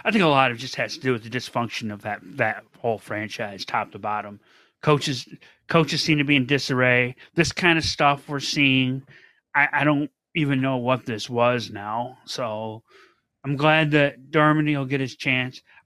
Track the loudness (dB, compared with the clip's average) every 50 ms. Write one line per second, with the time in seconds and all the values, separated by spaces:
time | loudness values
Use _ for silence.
0 | -4 0 2 4 4 6 6 6 4 4 2 -4 -8 -10 -6 -6 -6 -6 -6 -4
1 | -2 -2 -2 -2 -4 -6 -8 -8 -8 -4 -4 -4 -4 -4 -6 -8 -8 -8 -8 -8
2 | -8 -8 -8 -8 -10 -10 -2 0 0 0 0 -4 -10 _ _ -6 -4 -4 -4 -4
3 | -6 -8 -8 -6 -6 -8 -8 -8 -8 -8 -8 -12 -10 -4 -4 -4 -4 -4 -8 -8
4 | -6 -4 -4 -4 -6 -10 -14 -18 _ _ _ _ _ _ _ _ 2 2 2 2
5 | 2 -4 -6 -6 -8 -14 -18 -20 -20 -20 _ _ _ 0 2 2 2 2 -2 -4
6 | 0 0 0 2 2 2 2 2 2 2 0 -2 0 -2 0 2 4 4 4 2
7 | 2 -2 -4 _ -18 -8 -2 -2 -2 -2 0 0 2 2 2 2 0 -2 -2 2
8 | 2 2 2 2 -4 -8 -8 -6 -4 -4 0 2 4 4 4 2 2 0 -2 -4
9 | -8 _ -20 -20 _ _ _ _ _ _ 2 2 2 2 2 0 2 2 2 0
10 | -2 -6 _ _ _ _ -4 -2 0 0 0 0 0 -2 -2 -2 0 0 -2 -2
11 | -2 -6 -8 -8 -8 -4 0 2 2 2 2 0 -4 -8 -12 -10 -8 -8 -6 -6
12 | -8 -8 -12 -18 -16 -12 -8 -8 -6 -6 -6 -6 -8 -10 -12 -14 _ _ _ -20
13 | -20 _ _ _ _ _ _ _ -6 -6 -2 2 4 4 4 4 4 4 4 4
14 | 4 2 0 -6 -10 -2 2 4 6 6 6 4 2 2 0 -2 -2 -2 -2 -2
15 | -2 -4 -6 -6 -2 0 0 0 -2 -4 -8 -14 _ _ _ -20 _